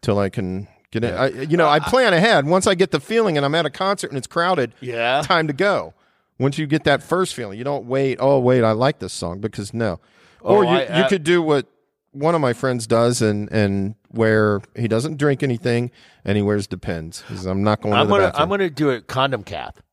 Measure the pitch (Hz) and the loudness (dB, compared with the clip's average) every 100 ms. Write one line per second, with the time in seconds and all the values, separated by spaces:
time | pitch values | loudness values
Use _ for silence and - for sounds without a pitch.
0 | - 101 98 104 95 92 101 _ _ 113 | 0 0 0 -4 -6 -8 -10 _ _ -4
1 | 117 90 131 107 147 170 160 147 151 254 | -4 -2 -2 -2 -4 2 4 2 2 2
2 | 247 175 214 190 139 180 190 185 190 156 | 4 4 4 4 4 2 2 0 0 -2
3 | - 226 220 151 139 160 151 - 190 196 | -2 0 0 0 0 0 -4 -4 -4 -2
4 | - 135 120 - 170 185 120 _ 127 117 | -6 -10 -8 -4 0 0 -2 _ -10 -4
5 | 117 131 147 175 160 139 196 175 80 - | 0 0 2 0 0 0 0 0 -4 -14
6 | _ _ _ _ 131 139 151 151 - 143 | _ _ _ _ -2 -2 -2 0 2 0
7 | - 170 185 - 113 101 123 143 123 135 | 0 -2 -2 -6 -10 -8 -6 -6 -4 -2
8 | 139 123 131 139 123 127 113 110 131 - | 0 0 2 4 4 4 4 2 0 -2
9 | 92 - 85 92 107 - 98 113 113 82 | -8 -8 -8 -8 -8 -8 -10 -4 -4 -4
10 | _ _ _ _ - 202 180 139 123 - | _ _ _ _ 2 4 6 2 2 0
11 | 131 190 151 175 160 143 - _ _ _ | 2 2 2 2 4 2 0 _ _ _
12 | _ 139 147 170 139 117 131 123 113 113 | _ -4 0 2 0 0 -2 -2 0 2
13 | 117 123 113 104 104 110 104 98 98 107 | 2 2 0 0 -2 0 0 0 -4 -8
14 | _ 110 110 110 107 104 - - 113 110 | _ 0 2 4 2 0 -6 -6 -2 -2
15 | 147 151 147 139 139 120 - 120 120 _ | -2 -2 0 0 -2 -2 -2 -2 -2 _
16 | - _ - 101 101 104 98 92 - 85 | -20 _ -2 0 2 0 -2 -8 -8 -8
17 | 80 - - 98 92 95 104 107 107 104 | -8 -16 -14 -10 -6 -2 0 0 0 0
18 | 147 202 185 - 160 196 185 135 147 123 | 2 2 2 0 -2 0 -2 0 0 0
19 | - 131 139 127 95 85 57 - _ | -4 -2 -2 -2 -8 -12 -12 -16 _